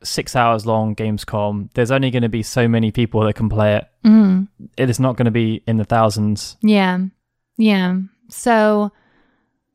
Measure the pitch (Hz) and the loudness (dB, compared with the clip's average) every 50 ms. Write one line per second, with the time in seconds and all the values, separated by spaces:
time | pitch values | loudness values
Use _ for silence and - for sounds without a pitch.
0 | - - - - - - - 127 120 117 113 110 104 117 110 110 110 110 107 - | -12 -8 -8 -8 -8 -4 -2 0 2 2 2 0 0 -2 -2 0 0 -2 -4 -4
1 | 110 110 104 104 - - - 107 104 104 104 104 98 - - 127 120 110 135 135 | -4 -4 -4 -6 -6 -6 -6 -4 -4 -4 -4 -6 -8 -6 -4 -2 0 0 0 0
2 | 135 131 117 127 117 113 110 113 107 - - 127 120 117 117 113 113 107 - 127 | 0 0 0 0 -2 -2 -2 -4 -6 -4 -2 0 2 2 2 2 0 0 0 -2
3 | 117 107 - 110 110 107 107 - 113 104 104 110 104 104 104 104 - - _ _ | -2 0 0 0 0 0 0 -2 -2 -2 0 2 2 2 2 0 -2 -6 _ _
4 | - 220 214 220 208 190 185 185 196 - _ _ - - _ - 131 127 110 - | 4 6 6 6 6 4 2 0 -2 -4 _ _ -20 -18 _ -2 -2 0 0 0
5 | 131 131 120 - 123 117 107 117 113 110 110 - - - 113 110 104 - 120 113 | 0 -2 0 0 0 0 2 0 0 0 -2 -4 -4 -2 -2 -2 -2 0 0 2
6 | 113 107 101 107 104 107 104 101 - - - _ - 214 214 202 190 185 180 180 | 2 2 0 0 -2 -2 -2 -4 -8 -12 -10 _ 0 2 2 4 2 0 0 -2
7 | 190 190 - _ _ _ _ _ _ _ _ - 220 214 202 190 185 180 185 190 | -4 -6 -10 _ _ _ _ _ _ _ _ 0 2 2 2 2 0 0 -2 -4
8 | 190 - _ _ _ _ - - - 247 233 220 214 214 214 208 208 202 - _ | -6 -8 _ _ _ _ -20 -6 -2 0 2 2 2 2 2 0 -2 -4 -6 _
9 | _ _ _ _ _ _ _ _ _ _ _ _ _ _ _ | _ _ _ _ _ _ _ _ _ _ _ _ _ _ _